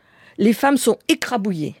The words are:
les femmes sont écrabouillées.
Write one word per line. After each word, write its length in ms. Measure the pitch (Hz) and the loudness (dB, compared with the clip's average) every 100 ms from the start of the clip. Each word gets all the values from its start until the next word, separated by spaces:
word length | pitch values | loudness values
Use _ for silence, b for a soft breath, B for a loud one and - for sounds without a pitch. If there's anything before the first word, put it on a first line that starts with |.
| b b b b | b b b b
les 140 | 202 | 0
femmes 240 | 226 285 285 | 2 2 2
sont 200 | - 196 - | 0 -2 0
écrabouillées. 680 | 311 - 247 202 175 151 - | -2 0 -4 -4 -4 -6 -10